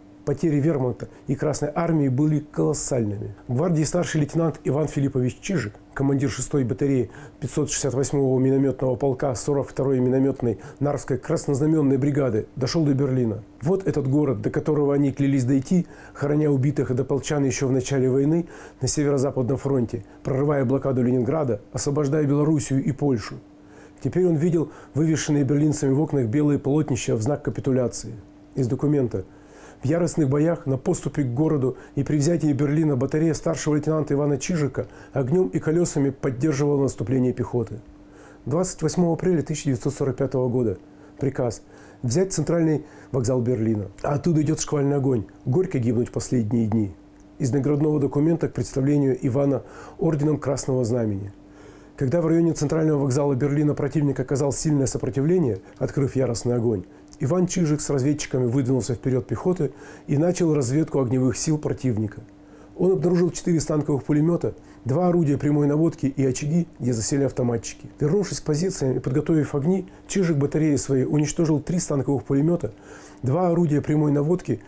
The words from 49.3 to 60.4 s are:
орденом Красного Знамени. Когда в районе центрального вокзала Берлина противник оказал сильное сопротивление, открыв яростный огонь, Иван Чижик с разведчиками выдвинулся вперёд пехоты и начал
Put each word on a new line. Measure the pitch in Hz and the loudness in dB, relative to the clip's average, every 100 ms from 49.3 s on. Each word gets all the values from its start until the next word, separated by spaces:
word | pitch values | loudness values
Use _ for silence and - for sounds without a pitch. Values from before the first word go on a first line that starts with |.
| 123 143 127 - - - - | 0 0 0 -4 -16 -18 -4
орденом | 156 156 151 143 | -2 0 0 0
Красного | - 135 - 127 113 | -2 -4 -2 0 0
Знамени. | 120 110 98 101 - - - - - - - | 0 -2 -4 -8 -14 -20 -20 -20 -20 -20 -4
Когда | 135 170 | -2 0
в | 160 | 2
районе | 165 165 | 4 2
центрального | 151 143 160 156 147 | 2 0 2 2 2
вокзала | 139 127 143 | 0 0 0
Берлина | 131 143 143 147 | 0 0 2 2
противник | 143 139 156 143 135 | 0 -2 0 0 0
оказал | 127 135 143 | -2 -2 0
сильное | - 165 147 131 | 0 0 2 0
сопротивление, | - 110 139 143 185 135 95 - - | -2 -2 0 2 2 2 -2 -8 -6
открыв | - - 131 127 | -4 -2 -2 0
яростный | 123 113 123 120 | 0 0 0 0
огонь, | 113 101 - - - - | 0 0 -4 -16 -20 -6
Иван | 135 180 180 | -2 0 0
Чижик | - 160 147 | 0 0 0
с | - | 0
разведчиками | 139 135 147 - 131 123 | 0 0 -2 -2 0 2
выдвинулся | 131 123 131 107 | 2 2 0 0
вперёд | 120 135 127 123 | -4 -2 -2 -2
пехоты | 107 185 180 143 - - - - | -2 -2 0 -2 -6 -18 -16 -2
и | 143 | 2
начал | 170 180 | 2 2